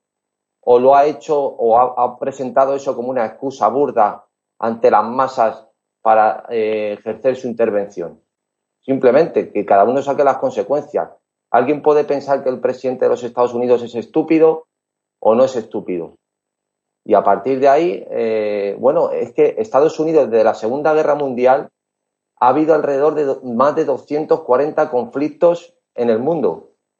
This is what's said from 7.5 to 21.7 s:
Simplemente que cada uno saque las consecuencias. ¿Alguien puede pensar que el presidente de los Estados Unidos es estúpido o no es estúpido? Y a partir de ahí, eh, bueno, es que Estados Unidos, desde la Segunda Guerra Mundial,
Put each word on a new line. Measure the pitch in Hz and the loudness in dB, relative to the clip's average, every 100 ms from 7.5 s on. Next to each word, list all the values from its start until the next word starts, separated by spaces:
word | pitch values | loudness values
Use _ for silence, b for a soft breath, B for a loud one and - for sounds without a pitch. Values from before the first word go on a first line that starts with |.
| 117 113 101 98 - 82 - _ _ _ _ _ _ | -2 -2 -2 -4 -8 -12 -14 _ _ _ _ _ _
Simplemente | - 131 123 135 - 107 - | -6 0 4 4 2 0 -2
que | 107 | -4
cada | 95 98 | 2 4
uno | 110 135 | 4 2
saque | 139 131 | -2 0
las | 139 - | 0 0
consecuencias. | 131 110 101 147 - 101 82 - _ _ _ | -4 -4 -4 -4 -4 -6 -6 -12 _ _ _
¿Alguien | 120 127 147 | 0 2 0
puede | 151 147 | 2 2
pensar | 143 139 139 139 | 0 -4 -2 -2
que | 131 | -2
el | 127 | -4
presidente | 127 127 127 127 | -4 -4 -6 -2
de | 123 | -2
los | 120 | -2
Estados | 120 123 120 | -4 -2 -2
Unidos | 120 123 117 | -2 0 0
es | 117 | 0
estúpido | 117 107 156 156 160 160 160 - _ _ _ _ _ | -10 -4 -4 0 4 4 2 -6 _ _ _ _ _
o | 107 | 2
no | 113 | 2
es | 131 127 | 2 -2
estúpido? | 110 107 95 87 80 - _ _ _ _ _ _ _ _ | -8 -10 -8 -8 -10 -16 _ _ _ _ _ _ _ _
Y | 107 | 0
a | 101 | 2
partir | - - 131 131 | 4 0 0 2
de | 139 | 4
ahí, | 147 175 185 - | 4 2 -4 -8
eh, | 120 113 110 107 104 101 107 | -6 -2 -2 -2 -4 -4 -2
bueno, | 127 165 135 | 0 2 0
es | 78 120 | -2 -4
que | 156 151 - | 0 0 0
Estados | 110 131 156 160 | -2 0 0 0
Unidos, | 156 160 120 | 0 0 2
desde | 113 | 2
la | 107 | 2
Segunda | 104 110 139 156 | 0 -4 -2 0
Guerra | 156 147 | 0 0
Mundial, | 147 139 120 123 139 - | -2 -2 0 2 2 -2